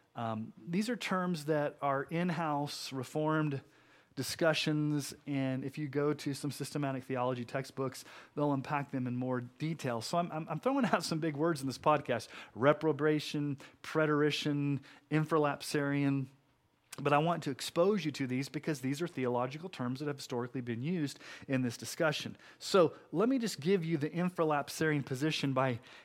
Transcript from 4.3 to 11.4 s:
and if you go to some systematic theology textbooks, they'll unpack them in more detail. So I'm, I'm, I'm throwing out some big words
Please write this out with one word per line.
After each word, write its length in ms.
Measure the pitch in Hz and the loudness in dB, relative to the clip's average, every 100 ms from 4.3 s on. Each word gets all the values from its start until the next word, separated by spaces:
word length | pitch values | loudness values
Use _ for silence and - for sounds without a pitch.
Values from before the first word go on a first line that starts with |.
| - 165 151 156 151 151 147 135 - 147 | 2 4 4 0 0 0 0 -4 -10 -4
and 360 | 139 131 131 | -2 0 -2
if 140 | 135 151 | -4 -6
you 100 | 147 | -4
go 260 | 143 147 | 0 0
to 200 | 147 147 | 0 -4
some 180 | 139 147 | -4 -4
systematic 540 | 139 139 151 139 131 - | -4 -6 -2 -2 -4 -4
theology 400 | 127 123 123 120 | 0 0 -2 -2
textbooks, 580 | 139 - - 131 - - - - 147 | -4 -6 -4 -4 -6 -16 -20 -12 0
they'll 160 | 147 | 2
unpack 400 | 139 - 143 139 | 2 0 -2 0
them 160 | 135 127 | -2 -2
in 80 | 123 | -2
more 240 | 127 123 123 - | 0 -2 -4 -6
detail. 420 | 156 160 131 117 | -6 -2 -2 -2
So 160 | - 175 | 0 0
I'm, 120 | 170 | 0
I'm, 120 | 156 156 | -4 -6
I'm 100 | 160 | -2
throwing 240 | 254 277 247 | 0 0 2
out 140 | 196 - | 0 2
some 140 | 160 | 0
big 180 | 160 | 0
words 240 | 139 | 0